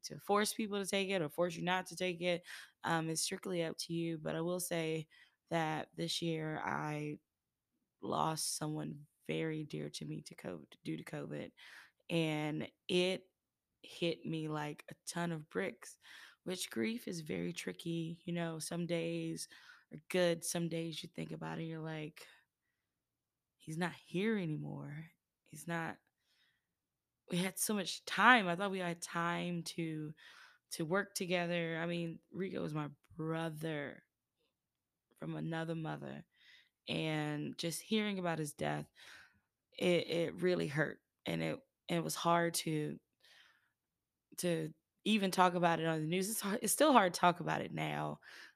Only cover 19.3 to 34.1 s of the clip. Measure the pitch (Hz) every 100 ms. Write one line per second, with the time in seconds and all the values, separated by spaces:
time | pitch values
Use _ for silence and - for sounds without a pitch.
19.3 | 160 - - - - _ 156 - 185 175
20.3 | 170 - 175 170 165 165 156 170 - 160
21.3 | 160 160 160 165 160 160 156 151 - -
22.3 | - _ _ _ _ _ _ _ _ _
23.3 | _ _ _ - 160 175 151 - 170 214
24.3 | 220 170 151 147 143 143 147 160 _ _
25.3 | _ _ 151 170 165 160 - _ _ _
26.3 | _ _ _ _ _ _ _ _ _ -
27.3 | 175 185 - - 208 170 - - - 214
28.3 | 247 180 170 202 190 180 170 - 170 170
29.3 | 175 175 175 160 - 165 156 151 156 -
30.3 | - - - _ - 160 190 196 - 180
31.3 | 180 170 175 165 165 170 175 170 165 -
32.3 | - 190 - 170 151 147 143 _ - 160
33.3 | 160 165 151 160 151 139 - _